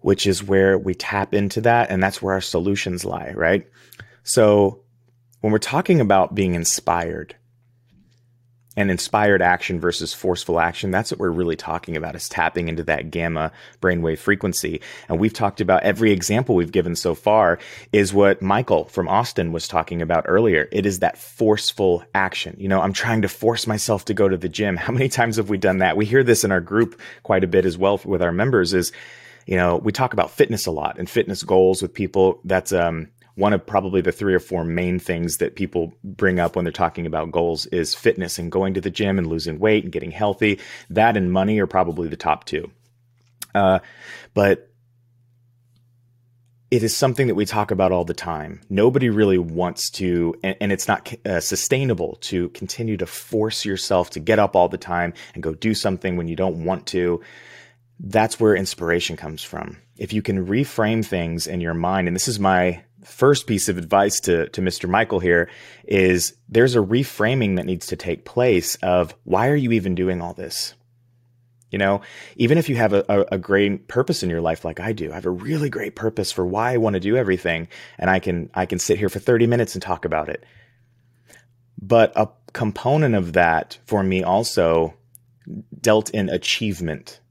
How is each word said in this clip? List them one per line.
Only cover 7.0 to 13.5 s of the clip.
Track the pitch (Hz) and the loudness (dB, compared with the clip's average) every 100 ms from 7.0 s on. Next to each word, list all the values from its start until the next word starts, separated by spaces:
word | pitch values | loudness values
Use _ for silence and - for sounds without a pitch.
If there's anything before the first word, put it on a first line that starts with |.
| 85 78 80 - _ _ _ _ _ _ _ _ _ _ _ _ _ - | -2 -8 -12 -18 _ _ _ _ _ _ _ _ _ _ _ _ _ -4
and | 98 | -2
inspired | 90 - 107 104 98 | -2 0 2 4 6
action | 90 90 - 90 | 4 2 0 -2
versus | 85 85 82 - | -2 -2 -6 -6
forceful | 95 90 - 85 | -4 -4 -2 0
action, | 85 85 98 | 0 -2 -4
that's | 92 110 | -4 -4
what | - | -4
we're | 92 | -2
really | 85 87 80 | -2 -2 -4
talking | - 82 - 82 | -6 -8 -6 -8
about, | 80 80 | -8 -10
is | - | -12
tapping | - 82 87 85 | -6 -4 -4 -6
into | 82 | -6
that | 82 76 - | -4 -4 -4
gamma | 85 82 82 78 | -6 -4 -2 -6